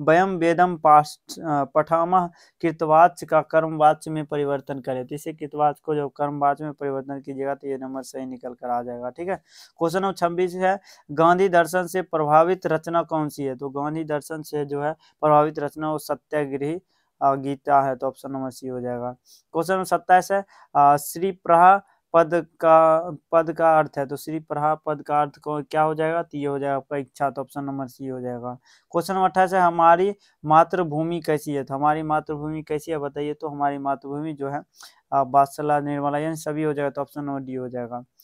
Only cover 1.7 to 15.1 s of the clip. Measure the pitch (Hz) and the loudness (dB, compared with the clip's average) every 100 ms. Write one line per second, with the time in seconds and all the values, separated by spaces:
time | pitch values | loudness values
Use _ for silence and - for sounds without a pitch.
1.7 | 156 151 165 170 185 175 - _ _ 170 | 0 0 0 2 2 0 -6 _ _ -4
2.7 | 160 160 156 175 170 160 160 151 160 160 | -2 4 6 6 4 0 0 2 0 0
3.7 | 160 151 156 - 156 147 147 143 139 - | 2 2 2 -2 -8 -6 -4 -2 -4 -6
4.7 | 139 123 127 127 147 160 160 151 147 147 | -10 -6 -6 -8 -10 -12 -12 -8 0 0
5.7 | 143 - 151 143 - 147 147 143 143 151 | 0 -4 -4 -4 -4 -6 0 0 0 -6
6.7 | 139 143 135 135 139 135 135 139 139 139 | -8 -6 -6 -8 -10 -10 -8 -6 -6 -6
7.7 | 135 131 135 127 135 131 127 127 123 123 | -8 -8 -10 -12 -12 -12 -12 -14 -10 -6
8.7 | 123 123 120 123 120 175 175 _ - - | -6 -6 -10 -10 -10 -8 -8 _ -20 -20
9.7 | - 165 175 196 - 175 175 185 180 185 | -6 -4 -2 -4 -2 -2 -2 -4 -2 -2
10.7 | 190 _ _ - 147 165 180 196 170 160 | -2 _ _ -8 2 4 6 4 4 4
11.7 | 180 175 185 175 160 151 151 165 185 175 | 0 -2 -4 -2 -2 4 6 6 2 -2
12.7 | 156 165 170 165 160 151 143 139 131 139 | -2 -2 -2 -2 -2 -4 -4 -6 -6 -8
13.7 | 135 147 156 156 147 139 160 147 151 143 | -6 -6 -6 -4 -6 -6 -12 -8 -6 -4
14.7 | 143 147 160 _ | -4 -4 -6 _